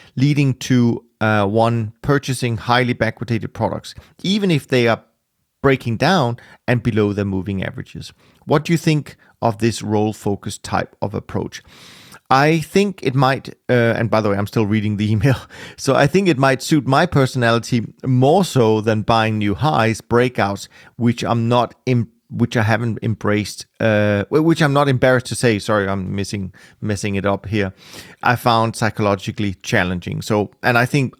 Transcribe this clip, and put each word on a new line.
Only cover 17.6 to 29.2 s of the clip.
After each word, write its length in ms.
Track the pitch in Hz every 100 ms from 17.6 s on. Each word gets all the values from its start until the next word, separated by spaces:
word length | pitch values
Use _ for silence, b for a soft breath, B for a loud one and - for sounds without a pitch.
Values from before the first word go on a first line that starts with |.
| - 120 104 -
more 400 | - 127 131 175
so 360 | 175 135 110 110
than 220 | 107 110
buying 360 | 101 113 110 107
new 160 | 101
highs, 460 | 98 151 151 113 110
breakouts, 680 | - 117 123 113 101 98 - B B -
which 260 | 120 117
I'm 260 | - 117 113
not 260 | 120 113 - -
em-, 240 | 123 113 _ _
which 260 | 107 117 127
I 60 |
haven't 360 | 107 110 117 104
embraced, 640 | 117 104 107 104 101 - - -
uh, 460 | 110 104 104 104 101
wh-, 120 | 151
which 200 | 160 160
I'm 100 | 156
not 160 | 139 143
embarrassed 380 | 127 131 127 -
to 80 |
say, 240 | 120 123 104
sorry, 280 | - 107 98
I'm 300 | 98 95 98
missing, 380 | 98 101 92 B B B
messing 340 | 107 101 107
it 120 | 98 98
up 180 | 98 -
here, 280 | 110 98 B B B B B
I 140 | - 120
found 380 | 123 113 113
psychologically 800 | - 110 - 107 98